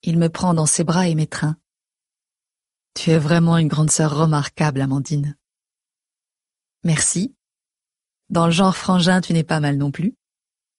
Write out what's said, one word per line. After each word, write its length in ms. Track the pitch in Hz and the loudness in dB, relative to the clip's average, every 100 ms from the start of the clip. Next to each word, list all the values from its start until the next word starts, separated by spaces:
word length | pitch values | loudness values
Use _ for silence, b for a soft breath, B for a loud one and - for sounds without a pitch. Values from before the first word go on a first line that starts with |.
Il 160 | - 165 | -2 0
me 100 | 165 | 0
prend 240 | 165 185 | 0 -2
dans 140 | 165 156 | 0 0
ses 160 | - | 0
bras 240 | 165 175 180 | -2 0 0
et 60 | |
m'étreint. 420 | 156 156 - 151 156 _ _ _ _ _ _ _ _ _ _ _ _ _ | 0 -4 -4 -4 -6 _ _ _ _ _ _ _ _ _ _ _ _ _
Tu 160 | - - | -8 0
es 80 | 160 | 2
vraiment 400 | 151 170 170 165 | 2 2 4 2
une 100 | 160 | 2
grande 220 | 139 156 | 0 0
sœur 260 | - 156 147 | 2 0 0
remarquable, 640 | 160 151 139 - 151 135 | 0 0 -2 -2 -2 0
Amandine. 560 | 135 139 135 147 143 143 _ _ _ _ _ _ _ _ _ _ _ _ _ _ | -2 -2 -2 -4 -4 -8 _ _ _ _ _ _ _ _ _ _ _ _ _ _
Merci. 520 | 170 151 - 170 220 _ _ _ _ _ _ _ _ _ _ | -2 0 0 -2 -4 _ _ _ _ _ _ _ _ _ _
Dans 160 | 170 170 | 0 2
le 60 | |
genre 220 | 165 190 | 4 2
frangin, 460 | 180 - 185 175 185 | 2 0 2 4 2
tu 140 | 175 | 2
n'es 100 | 165 | -2
pas 160 | 160 160 | 0 -2
mal 160 | 147 143 | 0 0
non 140 | 143 | -2
plus. 260 | 139 175 - _ _ _ _ _ | -2 -6 -6 _ _ _ _ _